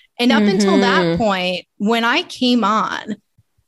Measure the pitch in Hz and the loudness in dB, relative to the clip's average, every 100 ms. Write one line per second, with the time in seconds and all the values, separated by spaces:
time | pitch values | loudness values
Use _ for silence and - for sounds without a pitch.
0 | _ - 240 214 208 190 196 196 196 - | _ -2 0 2 2 2 2 2 2 2
1 | 170 170 214 185 180 180 - - 208 233 | 0 0 0 0 -2 -6 -10 -6 -2 0
2 | 233 302 349 - 247 247 202 214 185 - | 0 -2 -4 -4 0 2 2 0 -2 -6
3 | - 214 _ _ _ _ | -10 -14 _ _ _ _